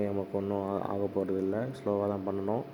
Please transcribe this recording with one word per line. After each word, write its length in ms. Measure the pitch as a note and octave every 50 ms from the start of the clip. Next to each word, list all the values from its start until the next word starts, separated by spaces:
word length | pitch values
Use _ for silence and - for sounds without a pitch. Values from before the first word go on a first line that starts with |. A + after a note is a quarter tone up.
| G#2 G2+
நமக்கு 260 | G2 G2 F#2+ - - G2+
ஒண்ணும் 260 | G2 G2+ G2+ G2 G2 G2 G2
ஆ-, 100 | G2 - -
ஆக 160 | G2+ G2+ G2+ G2 G2+
போறதில்ல. 480 | G2+ F#2+ F#2 F#2+ F#2+ F#2+ F#2+ G2+ A2 A#2+ C3 C3+ -
ஸ்லோவா 260 | - G#2 G2+ G2+ G2+ G2+
தான் 160 | G2+ G2 F#2+
பண்ணணும். 360 | G2+ G2 G2 G2 G2+ A2 B2 C#3 -